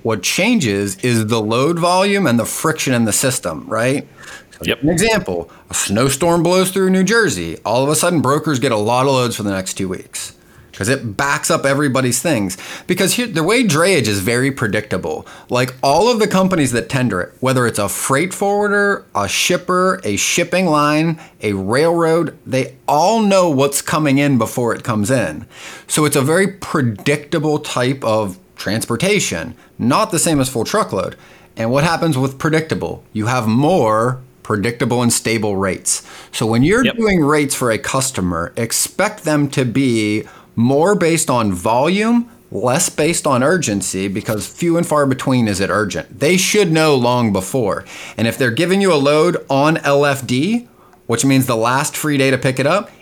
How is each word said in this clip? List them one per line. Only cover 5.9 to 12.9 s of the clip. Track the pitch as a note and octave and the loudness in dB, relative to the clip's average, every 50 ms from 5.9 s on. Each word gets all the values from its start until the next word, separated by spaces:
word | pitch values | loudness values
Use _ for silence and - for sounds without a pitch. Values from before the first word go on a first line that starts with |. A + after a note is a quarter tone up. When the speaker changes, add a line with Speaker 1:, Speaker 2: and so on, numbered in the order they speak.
| G2 A2 C3 C3+ C3 - F3 E3+ E3+ F3 E3 | 0 0 0 0 0 0 0 2 2 2 2
Speaker 1:
blows | E3+ F3+ F#3 F#3 F#3 | 2 2 2 2 0
through | - G3 F#3+ F#3 | 0 0 0 2
New | F#3 F#3 | 2 2
Jersey. | F#3+ F#3 A#3 A#3 G#3+ F3+ - F2+ E2 E2 E2 - - | 2 2 2 2 2 0 0 -4 -6 -8 -8 -6 -4
All | G2 A2+ B2+ | -2 0 0
of | C3+ C#3+ | 2 0
a | D#3 | 0
sudden, | D3+ - F3+ F3+ D3+ | 0 0 0 0 2
brokers | B2 B2+ C#3+ D3+ D3+ D#3+ D3 B2 | 2 2 0 0 0 -2 -2 0
get | B2 C3 | 0 0
a | A2 | 0
lot | G#2+ G#2 A2 B2 B2 C3 | 0 0 0 2 2 2
of | C#3 | 2
loads | C3+ B2+ B2 A#2+ - | 2 2 0 0 -2
for | - | -4
the | G#2 G2+ | -4 -2
next | G2 F#2+ F#2 - - | -2 -4 -4 -6 -6
two | - G2 F#2 | -6 -6 -6
weeks | F2+ - - - - - - - - - - - - - - - - | -6 -8 -12 -12 -12 -12 -12 -12 -16 -20 -20 -20 -20 -20 -20 -14 -8
'cause | - G2+ A2 | -4 -2 -2
it | C#3 C3+ A#2 A2+ G2 | -2 -2 -4 -6 -4
backs | - C#3+ C#3 C#3+ D3+ - - | -2 0 0 0 0 0 0
up | E3 D3 - | 0 0 2
everybody's | C3+ C#3 C3+ D3 C#3 B2 C3 B2+ B2 A#2 - | 0 0 2 0 0 0 0 0 0 -2 -2
things. | - E3+ D3 A2 G2+ F#2 - - - - - - - | 0 0 0 0 -2 -4 -6 -8 -12 -14 -16 -8 -6
Because | - | -4